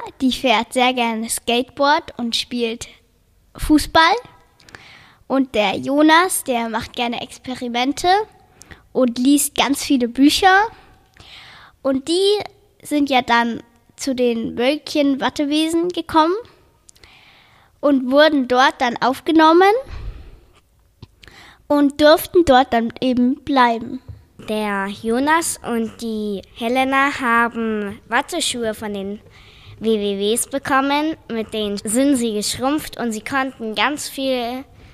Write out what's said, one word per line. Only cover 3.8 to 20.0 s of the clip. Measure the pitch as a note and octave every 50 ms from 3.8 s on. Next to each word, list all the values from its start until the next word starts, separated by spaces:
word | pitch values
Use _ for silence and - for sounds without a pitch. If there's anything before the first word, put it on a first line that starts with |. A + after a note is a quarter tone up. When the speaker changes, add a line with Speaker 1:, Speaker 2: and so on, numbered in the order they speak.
| - - - E4 D#4+ E4 G4+ A#4+ B4 - - - _ _ _ _ _ - - - - - - - - - _ _ _ -
Speaker 1:
Und | B3+ C4+ C4+ C4 -
der | A3 G#3 F#3+ G3
Jonas, | - B3+ C4 C4+ D4 D4+ D#4 D#4 E4 F4+ F#4 - - -
der | - B3 A#3 A#3 A3+
macht | A3 A3 A#3 - -
gerne | - A#3+ A#3+ A#3+ -
Experimente | - - - - - - B3+ B3 B3+ A#3+ A#3 A#3+ B3 C4+ C#4+ - - F4 F#4 G#4 A4 - _ _ _ _ _ - - - - - _ _
und | - - C4 B3 A#3 -
liest | B3 C4+ C#4+ C#4+ - - -
ganz | - - B3 C#4 - -
viele | - C#4+ C4 A#3+ A#3
Bücher. | A#3 - C4+ D4 D4+ - - F#4 F#4+ G4 G#4 A4+ - - - _ _ _ _ _ _ - - - - - - - - - - - _ _ -
Und | C4+ C#4 C4+ C4+ -
die | E4 F4+ G4 G4+ G#4 G#4 - - - _ _ _ _ _
sind | - - D4 D4 C#4+ C#4
ja | C#4 B3
dann | B3 - A#3 A#3 A#3 A#3 A3+ - - _ _ _ _ _ _
zu | - - C#4 C4
den | B3 B3 A#3+ A#3 A3+ A3+ - D#3+ F#3+
Wölkchen-Wattewesen | A#3+ C4 D4+ D4 - - - D4+ C#4+ C#4+ C#4 C4 G#3 B3 - - D4+ C#4 D4 D4+ D#4+ D#4+ E4+ E4 E4+ F4+
gekommen | F4 E4+ D#4+ - - D#4+ D#4 E4 F4+ A4 A#4+ - _ _ _ _ _ _ _ _ - _ - - - - _ _ _ _ _ _ _ _ _ _ _ _
und | - C#4+ C#4+ C4 C4 B3
wurden | C4 C#4+ D4+ D#4+ D4+ C#4+ B3+ B3
dort | B3 B3 C4 D4 - -
dann | C4 A#3+ A#3 -
aufgenommen | - A#3 C4+ - - - D#4 D#4+ D#4 D#4 E4 F4 F#4+ G4 G#4 B4+ C5+ - - -